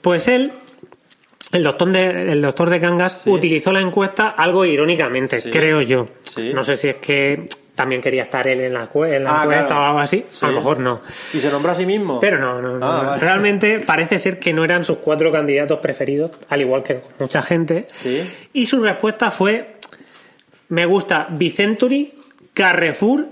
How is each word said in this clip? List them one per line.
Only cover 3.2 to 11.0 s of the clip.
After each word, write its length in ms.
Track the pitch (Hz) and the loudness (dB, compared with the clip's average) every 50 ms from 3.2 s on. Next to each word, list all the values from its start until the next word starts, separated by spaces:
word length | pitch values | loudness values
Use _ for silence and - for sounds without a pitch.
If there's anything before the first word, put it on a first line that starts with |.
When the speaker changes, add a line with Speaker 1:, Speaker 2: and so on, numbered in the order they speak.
Speaker 2:
Sí. 80 | - 214 | 0 2
Speaker 1:
utilizó 420 | 190 170 - 160 160 151 - 185 | 2 2 2 2 0 0 0 2
la 100 | 190 190 | 2 2
encuesta 480 | 190 180 175 202 196 190 190 - 214 220 | 0 0 0 0 0 0 0 0 0 0
algo 360 | - - 160 180 180 190 185 | 2 0 0 2 4 4 2
irónicamente, 760 | 175 151 139 151 165 175 160 151 120 123 131 131 131 135 117 | 2 2 2 2 2 2 0 0 -2 -2 -2 -2 -2 -2 -4
Speaker 2:
Sí. 100 | - 117 | -4 0
Speaker 1:
creo 300 | 117 160 151 156 156 151 | 0 2 2 4 4 2
yo. 260 | 135 117 131 127 117 - - - - | 2 2 2 0 0 -4 -10 -18 -20
Speaker 2:
Sí. 300 | - - 117 113 120 147 | -14 -10 -8 -6 -4 -4
Speaker 1:
No 80 | 135 123 | -2 -2
sé 120 | 139 139 | -2 -2
si 120 | - - 139 | -2 -2 -4
es 60 | 131 - | -4 -4
que 480 | - - 143 139 139 139 143 143 170 - - - _ _ _ | -4 -2 0 0 2 0 -2 -4 -6 -12 -14 -16 _ _ _
también 280 | - 131 131 131 127 | -4 -2 -2 -2 -2
quería 220 | 127 139 127 127 117 | -2 -2 -2 -2 -2
estar 220 | - - 131 123 131 | -2 -4 -2 -2 0
él 120 | 131 127 | 0 -2
en 140 | 131 127 127 | -2 -4 -4
la 160 | 123 113 - | -6 -6 -4
cue-, 220 | - 143 156 165 147 | -2 -2 0 0 0
en 100 | 139 135 | 0 0
la 160 | 135 151 151 | 0 0 2
Speaker 2:
Ah, 40 | 151 | 2
Speaker 1:
encuesta 240 | 147 147 151 147 143 | 2 2 2 0 0
Speaker 2:
claro. 140 | 151 143 | 0 2
Speaker 1:
o 40 | 143 147 | 2 2
algo 120 | 147 147 | 2 0
así. 260 | 143 143 180 208 - - | 0 0 0 -2 -2 -6
Speaker 2:
Sí. 140 | - - - | -8 -4 -2
Speaker 1:
A 40 | 147 | -2
lo 60 | 139 | -2
mejor 240 | 123 107 135 156 127 | 0 0 0 -2 0
no. 200 | 127 127 120 113 | 0 -2 -2 -4